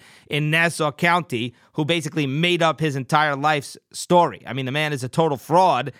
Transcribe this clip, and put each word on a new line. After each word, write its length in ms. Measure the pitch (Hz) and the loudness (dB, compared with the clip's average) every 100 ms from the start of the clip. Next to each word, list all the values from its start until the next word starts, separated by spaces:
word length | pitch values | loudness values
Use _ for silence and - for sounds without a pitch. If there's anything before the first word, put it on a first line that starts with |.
| - - - | -12 -20 -6
in 220 | 147 151 | -4 0
Nassau 420 | 160 170 - 156 | 2 0 0 -4
County, 640 | - 175 175 - 120 123 - _ | 0 0 0 -2 -6 -6 -10 _
who 120 | - 156 | -6 -2
basically 420 | 170 156 156 139 | -2 -2 -4 -2
made 300 | 139 175 175 | 0 0 2
up 180 | 165 147 | 0 0
his 160 | 156 135 | -2 -4
entire 400 | 123 156 151 139 | -2 0 2 0
life's 420 | 147 151 - - _ | 0 -2 -4 -16 _
story. 500 | - - 175 165 95 - | -10 2 4 4 0 -10
I 60 | |
mean, 120 | 127 131 | -8 -4
the 60 | |
man 220 | 143 151 | -2 -2
is 100 | 143 | -4
a 60 | 123 | -4
total 280 | - 160 135 | 0 0 0
fraud, 540 | - 165 185 127 131 | 0 4 4 2 -2